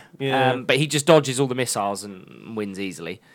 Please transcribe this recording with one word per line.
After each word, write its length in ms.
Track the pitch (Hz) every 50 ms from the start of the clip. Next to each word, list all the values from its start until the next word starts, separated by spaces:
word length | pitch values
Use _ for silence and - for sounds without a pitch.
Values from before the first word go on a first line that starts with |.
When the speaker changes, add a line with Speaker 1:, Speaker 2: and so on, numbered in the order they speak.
| - - - -
Speaker 1:
Yeah. 320 | 139 135 135 135 131 131
Speaker 2:
Um, 140 | 127 127 123
but 100 | - 135 135
he 100 | 151 147
just 180 | 143 151 139
dodges 340 | 175 165 156 139 135 127 120
all 80 | 143 127
the 80 | 123
missiles 480 | 127 127 120 - 113 101 101 101 95 101
and 540 | 104 98 92 - - 62 60 - - 113 107
wins 200 | 107 101 95 92
easily. 440 | 98 95 85 78 85 82 92 107 _ _ -